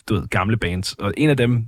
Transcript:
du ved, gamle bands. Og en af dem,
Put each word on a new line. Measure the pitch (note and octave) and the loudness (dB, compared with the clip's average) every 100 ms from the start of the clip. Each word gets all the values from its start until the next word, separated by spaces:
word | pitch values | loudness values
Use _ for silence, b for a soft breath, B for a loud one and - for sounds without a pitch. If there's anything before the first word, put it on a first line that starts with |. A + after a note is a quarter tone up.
| - | -4
du | G#2 | -2
ved, | - | 0
gamle | F#2+ F#2+ A2 | -2 0 0
bands. | F2 F#2 F#2 | 0 -2 -6
Og | - G2+ - | -6 -6 0
en | D3+ | 2
af | C3 | 4
dem, | A#2+ A#2+ | 2 2